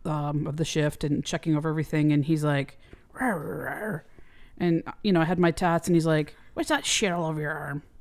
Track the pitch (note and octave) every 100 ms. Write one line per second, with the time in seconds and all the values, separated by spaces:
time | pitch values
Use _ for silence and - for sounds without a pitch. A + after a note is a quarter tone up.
0 | E3 D3+ D3 D3 D#3 D3 D3+ D#3+ D3 -
1 | D3+ D3 - E3+ E3 D3+ D#3+ D#3 C#3+ D#3
2 | D3+ D3 C#3+ D#3+ D3+ C#3+ C#3 - - -
3 | - - B3+ F3 - D3+ C3+ C#3+ G#3+ D#3
4 | - - - - - - F3 E3 - -
5 | G#3 F3 D#3+ F3+ E3+ D#3+ F3+ E3 F3 E3+
6 | D#3+ D#3 D3 - - - E4 D4 - -
7 | G#3 F3 D#3+ D#3 D3+ D3+ D3 C#3+ - -